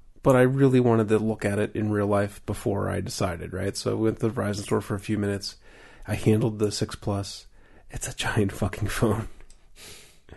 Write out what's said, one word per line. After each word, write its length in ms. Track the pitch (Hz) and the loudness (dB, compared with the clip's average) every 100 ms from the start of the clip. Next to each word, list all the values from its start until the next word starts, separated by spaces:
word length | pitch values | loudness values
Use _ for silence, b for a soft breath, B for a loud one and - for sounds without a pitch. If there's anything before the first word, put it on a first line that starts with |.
| - - | -20 -2
but 140 | 139 127 | 4 6
I 60 | |
really 360 | 127 135 135 127 | 6 6 6 6
wanted 300 | 120 113 107 | 6 4 4
to 100 | 110 | 2
look 260 | 110 107 | 2 0
at 140 | 104 101 | 0 0
it 160 | 104 | -2
in 160 | 110 107 | -2 0
real 160 | 104 101 | 0 2
life 380 | 101 101 - - | 2 0 -4 -8
before 420 | 101 113 98 98 | -4 -2 -2 -2
I 120 | 95 | -4
decided, 520 | 95 - 95 85 90 | -4 -4 -4 -4 -8
right? 240 | 90 95 - | -6 -6 -4
So 140 | 110 | -4
I 40 | |
went 260 | 107 110 - | 0 0 0
to 80 | 117 | -2
the 40 | 104 | -2
Verizon 220 | 101 104 | -4 -4
store 180 | 101 110 | -2 -2
for 140 | - | -2
a 60 | 101 | -6
few 180 | - 104 | -4 -2
minutes. 380 | 101 101 - - b b b b - | -2 -4 -6 -12 b b b b -6
I 80 | |
handled 460 | - - 110 117 107 | 0 2 4 2 0
the 100 | 104 | -2
six 240 | - 107 | -2 -6
Plus. 520 | - - 101 98 - - b b b - | -4 -4 -4 -4 -12 -18 b b b -14
It's 180 | - - | -10 -8
a 60 | |
giant 380 | - - - 98 | -6 -2 0 0
fucking 360 | - 98 - 101 | -2 -6 -4 -6
phone. 400 | - 117 107 104 | 0 0 0 -4
<laughs> 60 | - - - - B B B B B B | -12 -20 -20 -20 B B B B B B